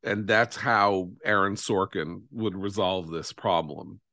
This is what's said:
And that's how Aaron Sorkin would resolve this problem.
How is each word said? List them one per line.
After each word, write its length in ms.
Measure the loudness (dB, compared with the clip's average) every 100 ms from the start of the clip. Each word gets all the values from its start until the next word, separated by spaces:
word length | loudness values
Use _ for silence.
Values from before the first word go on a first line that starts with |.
And 240 | -2 -4 2
that's 280 | 4 4 0
how 540 | 0 4 4 2 -2 -6
Aaron 320 | 0 2 2 0
Sorkin 640 | -2 0 0 -2 -6 -8 -12
would 240 | -4 -4
resolve 560 | -2 -6 0 0 0 -2
this 220 | -6 -8
problem. 680 | -6 0 0 0 -10 -14 -18 _